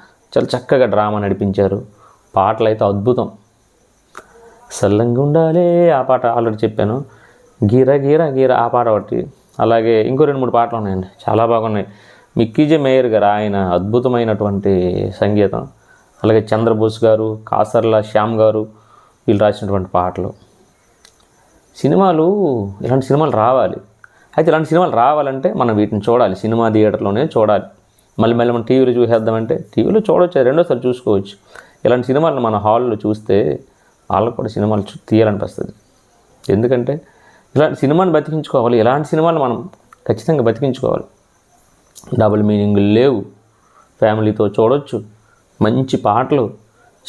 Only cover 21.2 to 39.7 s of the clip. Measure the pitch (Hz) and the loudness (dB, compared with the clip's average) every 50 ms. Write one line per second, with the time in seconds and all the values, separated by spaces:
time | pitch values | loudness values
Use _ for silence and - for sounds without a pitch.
21.2 | _ _ _ _ _ _ _ _ _ _ _ - - 131 156 185 196 190 170 156 | _ _ _ _ _ _ _ _ _ _ _ -4 -2 0 2 2 2 2 2 2
22.2 | 156 175 202 208 196 160 131 117 101 98 98 - - - 127 135 131 - 139 143 | 2 0 0 0 0 0 0 -2 -4 -6 -8 -8 -4 -2 -2 0 0 0 0 0
23.2 | 160 147 110 107 107 120 131 131 110 90 - - - _ _ _ - - _ _ | 0 0 0 2 2 2 2 2 0 0 -2 -6 -14 _ _ _ -20 -20 _ _
24.2 | _ _ - 151 160 160 151 156 160 135 156 170 180 160 113 113 120 135 151 151 | _ _ -2 0 2 2 2 0 0 0 0 0 0 2 2 2 2 2 2 2
25.2 | 143 139 135 135 135 180 208 190 131 117 110 104 107 101 107 104 98 - 117 123 | 0 -2 -4 -4 -4 -2 -2 0 0 0 2 2 0 0 -2 -2 0 2 2 2
26.2 | 120 101 95 92 - 110 113 117 117 113 110 110 107 104 92 90 - 101 101 110 | 2 2 0 -2 -4 -2 0 0 0 2 2 2 2 2 2 0 -2 -2 -2 -2
27.2 | 143 160 - 127 110 104 104 95 - - - _ _ _ _ _ _ _ _ - | -2 -2 0 0 2 2 2 0 -2 -6 -16 _ _ _ _ _ _ _ _ 0
28.2 | 110 113 117 117 120 120 123 117 110 110 131 131 131 127 123 120 120 110 117 113 | 0 2 2 2 0 0 0 -2 0 0 2 2 2 2 2 2 2 2 2 0
29.2 | 110 110 110 110 113 113 - - - - - - - - 190 220 214 - 156 156 | 0 0 -2 -2 -2 -4 -6 -6 -8 -6 -4 -2 0 2 0 0 0 2 2 2
30.2 | 180 175 175 147 127 123 135 160 175 175 139 120 123 127 123 123 - 127 107 98 | 2 2 2 2 2 2 2 2 0 0 -2 -2 -2 -4 -4 -4 -2 -2 -2 -2
31.2 | 98 - - - _ _ - - - - _ _ - - 120 123 120 - 131 143 | -2 -6 -12 -20 _ _ -20 -20 -20 -20 _ _ -2 0 0 0 0 0 0 0
32.2 | 160 165 147 135 120 113 107 104 98 107 110 117 123 123 110 104 - 107 107 107 | 0 0 0 -2 -2 -2 -2 0 0 0 0 0 0 -2 -4 -4 -4 -4 -4 -4
33.2 | 107 - 98 98 113 76 69 - - _ _ _ _ _ _ _ _ - - 92 | -4 -2 0 0 0 0 -4 -6 -8 _ _ _ _ _ _ _ _ -4 -2 0
34.2 | 104 117 117 - - 110 107 - 104 107 107 107 98 - - - _ - 113 110 | 0 -2 -2 -6 -8 -6 -4 -2 -2 0 0 -2 -4 -6 -10 -16 _ 0 2 2
35.2 | 113 107 104 101 104 - - - - - - _ _ _ _ _ _ _ _ _ | 2 2 0 -2 -6 -10 -10 -10 -12 -12 -14 _ _ _ _ _ _ _ _ _
36.2 | _ _ _ _ - - 98 101 117 123 131 123 120 120 143 160 - _ _ _ | _ _ _ _ -4 -2 0 0 0 0 0 0 -2 -2 -6 -6 -8 _ _ _
37.2 | _ _ _ _ _ _ - 131 147 156 - - - 135 147 170 190 190 160 151 | _ _ _ _ _ _ -2 0 0 0 0 -2 -2 0 0 2 2 2 0 0
38.2 | 147 156 151 160 143 - - 143 113 117 120 117 107 117 131 147 151 143 - 156 | -2 -2 -6 -8 -6 -4 -2 0 0 2 2 2 2 2 0 -2 -2 -4 -2 0
39.2 | 160 170 165 160 139 123 113 120 120 185 | 0 0 0 0 -2 -4 -4 -6 -8 -14